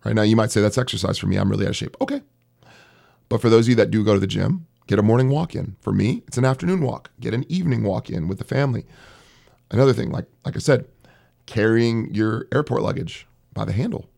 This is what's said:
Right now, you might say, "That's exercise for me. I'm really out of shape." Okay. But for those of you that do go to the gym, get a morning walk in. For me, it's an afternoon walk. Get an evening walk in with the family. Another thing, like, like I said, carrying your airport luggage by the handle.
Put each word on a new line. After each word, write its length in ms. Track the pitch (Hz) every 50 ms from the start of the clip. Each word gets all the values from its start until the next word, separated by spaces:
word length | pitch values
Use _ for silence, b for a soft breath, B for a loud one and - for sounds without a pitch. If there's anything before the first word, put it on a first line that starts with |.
| _
Right 100 | 110 110
now, 80 | 110 107
you 140 | 107 110
might 160 | 113 110 107 -
say, 80 | 107
"That's 180 | 104 104 - -
exercise 400 | 123 - - - 95 98 95 -
for 80 | -
me. 100 | 98 92
I'm 140 | 98 98 98
really 140 | 101 101 101
out 60 | -
of 60 | -
shape." 200 | - - - - -
Okay. 220 | 269 - 277 285 - _ _ _ _ _ _ b b b b b b b b b b b b b b _
But 120 | 120 113
for 100 | - 120
those 140 | 113 113 117
of 60 | 117
you 40 | 127
that 140 | 117 - -
do 140 | - 110 104
go 100 | 104 104
to 60 | 98
the 60 | 98 95
gym, 380 | - - 92 - 170 190 165 _ _ _ _
get 140 | - 101 98
a 20 | 104
morning 260 | 104 113 120 131 131
walk 280 | 139 147 175 170 -
in. 200 | 110 - - 95 _
For 120 | _ - 98
me, 300 | 98 98 107 139 240 - -
it's 100 | - 127
an 60 | 123
afternoon 380 | 131 131 131 - 175 185 185 156
walk. 280 | 127 113 - - - _ _
Get 160 | 117 113 110
an 100 | 117 143 -
evening 340 | 156 185 180 165 127 113 110
walk 260 | 101 95 - - -
in 200 | - - 80 82
with 100 | 95 101
the 60 | -
family. 420 | - - 131 143 139 120 113 - b b b b b b b b b b b b b b b b _ -
Another 200 | 104 131 135 120
thing, 180 | 107 - 113
like, 160 | - 143 - _ _ _ _
like 100 | 135 -
I 60 | -
said, 260 | - - 143 120 - - _ _ b b b b b b b b _
carrying 680 | - - 117 104 110 113 113 117 117 113 117 110 - -
your 320 | 104 107 107 107 117 - - -
airport 300 | 139 147 - 127 - 101
luggage 440 | - - - - 160 - - - _ _ _ _ _ -
by 120 | 104 104
the 80 | 85 87
handle. 360 | 98 143 240 202 110 - - _